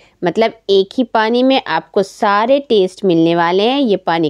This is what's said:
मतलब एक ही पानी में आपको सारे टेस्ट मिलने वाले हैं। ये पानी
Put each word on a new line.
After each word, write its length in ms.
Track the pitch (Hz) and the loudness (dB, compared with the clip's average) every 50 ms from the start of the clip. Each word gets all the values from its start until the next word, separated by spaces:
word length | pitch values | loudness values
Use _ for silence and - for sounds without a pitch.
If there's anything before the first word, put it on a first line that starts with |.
| _ _ _ _ | _ _ _ _
मतलब 320 | 175 220 214 214 226 226 - - _ - | -4 -2 0 0 -2 -2 -4 -6 _ 0
एक 200 | 196 196 190 - - | 0 0 0 0 -2
ही 100 | 262 240 | -4 -4
पानी 380 | - - 226 220 220 240 247 262 | -2 -2 -2 0 0 0 0 0
में 180 | 262 269 262 - | 0 0 0 -2
आपको 360 | - 160 165 - _ - 208 190 | -4 -6 -6 -6 _ -4 -4 -4
सारे 560 | - - - 233 202 202 208 226 247 277 285 | -4 -4 -4 -2 0 0 0 0 0 0 0
टेस्ट 440 | 277 - 233 202 185 185 - - - | 0 0 0 0 0 0 -4 -4 -2
मिलने 300 | 190 165 165 165 170 170 | 0 2 2 2 2 2
वाले 340 | 170 170 170 180 196 208 240 | 0 0 0 0 0 0 0
हैं। 100 | 269 285 | 0 0
ये 180 | 277 220 190 | 0 -2 -2
पानी 320 | 185 - 180 165 165 160 | -2 -2 -4 -2 -2 -2